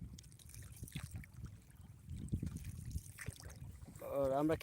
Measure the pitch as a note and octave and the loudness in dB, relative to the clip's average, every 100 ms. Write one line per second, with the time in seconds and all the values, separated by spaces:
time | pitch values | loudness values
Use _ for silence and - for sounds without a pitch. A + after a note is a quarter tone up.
0 | - - - - - - - - - - | -6 -8 -12 -14 -12 -10 -10 -8 -6 -6
1 | - - - - - - - - - - | -4 -6 -6 -8 -8 -10 -14 -14 -14 -12
2 | - - - - - - - - - - | -6 -4 0 2 2 -2 -4 -4 -2 -2
3 | - - - - - - - - - - | -4 -6 -6 -6 -8 -8 -8 -8 -10 -6
4 | A2 C#3 C3+ C#3 D#3 D#3+ | 2 6 8 8 8 8